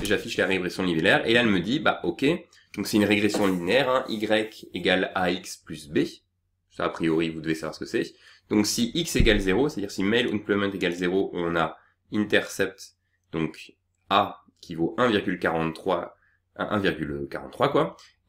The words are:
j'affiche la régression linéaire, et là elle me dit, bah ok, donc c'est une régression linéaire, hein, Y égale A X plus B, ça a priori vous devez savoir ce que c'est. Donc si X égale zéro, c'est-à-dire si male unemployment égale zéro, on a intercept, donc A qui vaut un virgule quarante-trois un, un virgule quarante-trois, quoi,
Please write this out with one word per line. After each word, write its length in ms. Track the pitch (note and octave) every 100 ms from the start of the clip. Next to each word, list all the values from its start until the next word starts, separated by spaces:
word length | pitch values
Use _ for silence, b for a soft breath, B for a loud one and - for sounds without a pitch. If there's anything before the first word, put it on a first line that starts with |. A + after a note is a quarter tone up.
j'affiche 320 | G2 F#2 A#2 A2
la 100 | F#2
régression 380 | F#2+ F2+ -
linéaire, 420 | F#2 D#2+ F2+ C#3+ -
et 80 |
là 60 | A#2
elle 80 | A#2
me 140 | F#2+
dit, 180 | F2 C3
bah 220 | G#2+ -
ok, 220 | F2 E2 C3+ F3 - b b -
donc 100 | G2+
c'est 120 | G#2+
une 80 | G2+
régression 420 | G#2 G#2 G2+ G2
linéaire, 420 | F#2 F2 B2 C3
hein, 140 | B2+ -
Y 580 | G#2+ G#2 G#2+ A2 - -
égale 400 | F#2 F2+ F#2 F#2+ G2
A 160 | F2+
X 240 | F#2 - -
plus 320 | - D#2 D2
B, 100 | F2+ D3 - _ _ _ _ _
ça 140 | -
a 60 | F2
priori 400 | - E2+ D#2+ E2
vous 100 | D#2+
devez 160 | D#2 D#2+
savoir 200 | D#2+ D#2
ce 40 |
que 60 | -
c'est. 280 | A#2 D3 b b b _
Donc 180 | G#2+ G#2
si 240 | - A#2
X 220 | D#3+ E3 -
égale 240 | A2+ G#2
zéro, 300 | F#2+ F#2+ D3+
c'est-à-dire 220 | D3+ G2+
si 120 | -
male 240 | G2 A#2 A#2
unemployment 460 | G#2 G#2 G2+ G2+
égale 220 | F#2+ F2+ F2
zéro, 340 | F2+ F#2+ -
on 220 | F2 E2+ E2+
a 220 | D#2+ B B B _
intercept, 840 | G#2+ G#2 G2+ - - F#2+ - - _ _ _ _
donc 420 | E2 D#2+ - - _ _ _ -
A 320 | G2 G2 - _ _
qui 160 | - D#2+
vaut 200 | E2 -
un 100 | B2
virgule 320 | G2+ - F2+
quarante-trois 800 | F2+ E2 D#2+ D#2+ F#2+ F2 - b b b _ -
un, 100 | -
un 140 | G#2+
virgule 480 | F#2+ D#2 D2+ C#2+ C#2+
quarante-trois, 420 | C#2+ C2+ - C#3
quoi, 260 | C#3 E3 B B B